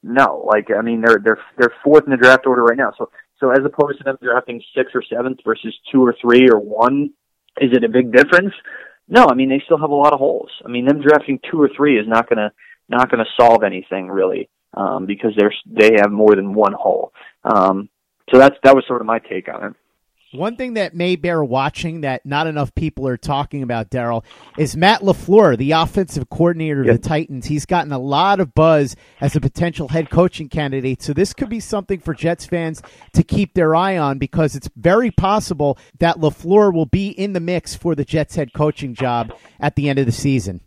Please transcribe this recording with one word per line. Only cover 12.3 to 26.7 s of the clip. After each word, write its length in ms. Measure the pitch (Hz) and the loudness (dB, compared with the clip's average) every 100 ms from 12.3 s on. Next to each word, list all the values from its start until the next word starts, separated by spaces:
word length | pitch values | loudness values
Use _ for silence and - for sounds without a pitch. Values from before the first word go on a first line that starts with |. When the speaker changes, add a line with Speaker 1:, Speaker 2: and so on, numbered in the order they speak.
| 110 104 _ - _ _ | -2 -4 _ -20 _ _
Speaker 1:
not 220 | 120 127 | -2 0
gonna 140 | 120 110 - | 0 -2 4
solve 220 | 117 113 | 4 6
anything 440 | 104 92 - 98 92 | 2 -4 -8 -10 -6
really, 400 | 98 92 95 - _ _ | -2 -2 -2 -10 _ _
um, 320 | - 98 98 95 | -6 -6 -4 -6
because 260 | 101 113 107 | -4 -2 2
they're, 180 | 104 - - | 0 0 -10
they 300 | - 107 110 | 4 6 6
have 160 | 101 | 2
more 240 | 104 107 104 | 4 4 4
than 160 | 98 | 2
one 200 | 104 101 | 0 0
hole. 380 | 101 98 - - _ - _ | 0 -2 -2 -6 _ -20 _
Um, 460 | 107 107 95 95 101 _ _ _ - | -2 2 2 0 -8 _ _ _ 4
so 80 | 127 | 6
that's, 180 | 135 135 | 6 6
that 140 | 135 135 | 4 4
was 80 | - | 2
sort 140 | 123 | -6
of 60 | 110 | -4
my 120 | 113 | -4
take 300 | - 95 92 | -4 -10 -10
on 160 | - | -12
it. 80 | 101 - _ _ _ _ _ | -12 -14 _ _ _ _ _
Speaker 2:
One 240 | 127 196 240 | -8 -8 -8
thing 180 | 254 | -8
that 200 | 226 180 | -4 -6
may 220 | 170 175 180 | -4 -2 -2
bear 260 | 175 165 | -2 -2
watching 600 | 139 127 139 - 165 165 | -2 -2 -2 -6 -8 -6
that 240 | 143 127 139 | -6 -6 -6
not 200 | 143 160 | -4 -2
enough 280 | 151 135 | -4 -6
people 340 | - 156 - 131 | -4 -6 -6 -6
are 80 | 123 | -6
talking 460 | - 139 143 143 | -4 -6 -6 -8
about, 260 | 127 117 110 | -6 -6 -6
Daryl, 360 | 131 120 117 - - - - | -6 -4 -6 -8 -20 -18 -6
is 180 | 151 160 | -6 0
Matt 240 | 185 226 | 0 2
LaFleur, 560 | 196 - - 202 190 117 | 0 -2 2 4 4 2
the 160 | 135 | 0
offensive 560 | 160 165 - 185 143 123 | 0 -2 -4 -6 -8 -10
coordinator 540 | - 170 170 160 | -2 -2 0 -4